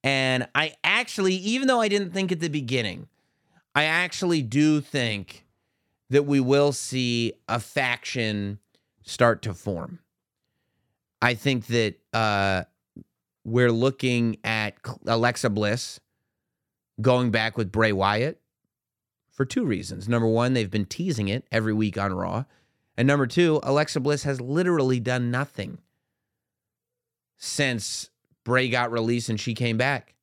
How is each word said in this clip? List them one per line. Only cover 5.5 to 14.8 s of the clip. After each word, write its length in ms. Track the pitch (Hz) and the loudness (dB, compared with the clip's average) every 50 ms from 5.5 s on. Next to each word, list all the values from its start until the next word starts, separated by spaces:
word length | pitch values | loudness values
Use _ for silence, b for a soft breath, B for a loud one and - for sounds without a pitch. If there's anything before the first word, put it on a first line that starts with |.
| _ _ _ _ _ _ _ _ _ _ _ _ | _ _ _ _ _ _ _ _ _ _ _ _
that 140 | 127 143 147 | 2 2 4
we 160 | 139 143 139 | 4 2 2
will 320 | 127 123 139 143 143 147 | 4 4 4 4 4 2
see 640 | 135 - - - 127 131 127 120 120 117 117 110 - _ _ | 2 -2 -8 -6 -4 -2 0 0 0 0 0 -2 -4 _ _
a 120 | - 113 117 | -4 -4 -4
faction 1000 | 107 - - 143 135 123 123 - - - - 131 113 107 107 104 101 101 101 104 _ _ _ _ _ _ _ _ _ | -4 -4 -4 -2 0 0 -2 -4 -6 -8 -4 -2 -2 -2 -2 -2 -4 -6 -8 -10 _ _ _ _ _ _ _ _ _
start 380 | - - - 123 117 110 - - | -14 0 2 4 4 4 0 -4
to 100 | 110 92 | -8 -10
form. 440 | - - 104 95 82 - - 175 170 _ _ _ _ _ _ _ _ _ _ _ _ _ _ _ _ _ _ _ _ _ _ _ _ | -6 -6 -6 -6 -6 -8 -10 -14 -18 _ _ _ _ _ _ _ _ _ _ _ _ _ _ _ _ _ _ _ _ _ _ _ _
I 120 | 120 123 123 | 0 0 0
think 340 | 107 - 139 131 123 104 | 0 0 0 0 0 -2
that, 280 | - 117 117 110 104 87 _ _ _ - | 0 0 0 0 0 -2 _ _ _ -2
uh, 500 | 113 113 107 104 101 98 98 95 92 90 _ _ _ _ _ _ - - _ _ _ _ _ _ _ _ | 0 0 0 2 2 2 2 0 0 -4 _ _ _ _ _ _ -20 -20 _ _ _ _ _ _ _ _
we're 280 | 113 113 123 123 120 | -2 2 4 4 4
looking 680 | 117 113 123 135 131 - - 127 123 120 117 113 107 - - | 4 2 0 0 0 0 -2 0 0 2 0 0 -2 -4 -4
at 320 | 113 110 110 107 104 - _ | -4 -2 -2 -2 -4 -8 _